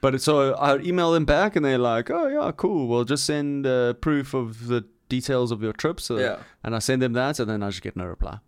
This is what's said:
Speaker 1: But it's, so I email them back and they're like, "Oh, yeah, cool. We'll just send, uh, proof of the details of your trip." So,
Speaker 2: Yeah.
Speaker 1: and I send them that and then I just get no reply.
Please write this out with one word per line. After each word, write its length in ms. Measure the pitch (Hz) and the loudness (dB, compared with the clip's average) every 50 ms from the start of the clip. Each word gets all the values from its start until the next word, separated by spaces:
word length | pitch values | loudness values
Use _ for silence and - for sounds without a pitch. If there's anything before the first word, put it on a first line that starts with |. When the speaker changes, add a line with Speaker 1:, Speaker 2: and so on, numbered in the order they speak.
Speaker 1:
But 120 | - 135 131 | 2 2 2
it's, 80 | 131 - | 2 2
so 280 | - 151 147 139 135 127 | 4 4 4 4 4 2
I 240 | - 139 143 139 143 | 2 4 4 4 2
email 320 | - 175 175 180 175 165 | 2 0 0 2 2 4
them 140 | 165 165 156 | 4 4 4
back 300 | 143 147 151 190 214 196 | 4 4 4 4 2 2
and 100 | 170 151 | 2 2
they're 120 | 139 135 127 | 2 2 4
like, 320 | 123 120 113 113 120 - | 2 2 2 0 0 -2
"Oh, 160 | - 339 330 277 | -2 0 0 0
yeah, 240 | 269 302 - - | 0 0 -2 -2
cool. 360 | 156 - - 190 208 170 135 120 | -4 -2 -2 0 0 0 0 0
We'll 180 | 120 120 120 | 0 0 0
just 200 | 113 143 143 - | 0 -2 -2 0
send, 400 | - 151 147 143 143 143 143 139 | -2 -2 -2 -2 -2 -4 -2 0
uh, 280 | 135 127 127 123 120 120 | 0 2 2 2 0 0
proof 400 | - - 160 151 143 139 139 - | -2 -2 0 0 0 -2 -2 -4
of 320 | 135 123 113 110 110 117 117 | -4 -4 -4 -8 -10 -4 -2
the 180 | 123 120 107 - _ _ _ _ | -2 -2 -2 -4 _ _ _ _
details 420 | 131 127 123 - 139 127 123 120 | -4 -4 -2 0 0 0 0 0
of 120 | 117 104 107 | -2 -4 -4
your 100 | 110 107 | -6 -6
trip." 260 | - - 151 175 - | -2 -2 -4 -4 -2
So, 200 | - - 120 113 | -6 -4 -2 -2
Speaker 2:
Yeah. 180 | 127 120 101 - - - - _ _ | -2 -2 -2 -6 -10 -18 -20 _ _
Speaker 1:
and 120 | 113 113 | -6 -4
I 40 | 113 | -4
send 220 | 107 - 131 127 | 0 0 0 2
them 120 | 127 127 117 | 2 0 0
that 260 | 123 127 139 151 - | 0 0 -2 -2 -2
and 100 | 123 107 | -4 -4
then 140 | 110 104 104 | -2 -4 -4
I 60 | 101 | -4
just 120 | 98 92 | -6 -8
get 140 | - 98 - | -10 -10 -8
no 100 | - 90 | -8 -8
reply. 320 | 90 85 - - - - 107 _ | -8 -6 -6 -6 -6 -6 -14 _